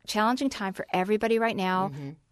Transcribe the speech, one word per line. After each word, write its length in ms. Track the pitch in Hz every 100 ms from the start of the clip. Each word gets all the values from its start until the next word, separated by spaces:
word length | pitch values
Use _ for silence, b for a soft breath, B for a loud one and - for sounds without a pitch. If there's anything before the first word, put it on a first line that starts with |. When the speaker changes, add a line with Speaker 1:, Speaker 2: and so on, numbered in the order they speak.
| -
Speaker 1:
challenging 420 | 214 220 254 269
time 240 | - 190
for 140 | 185 -
everybody 460 | 180 185 214 226 226
right 180 | 226 202
now 340 | 185 185 185
Speaker 2:
Mm-hmm. 200 | 139 139 160 _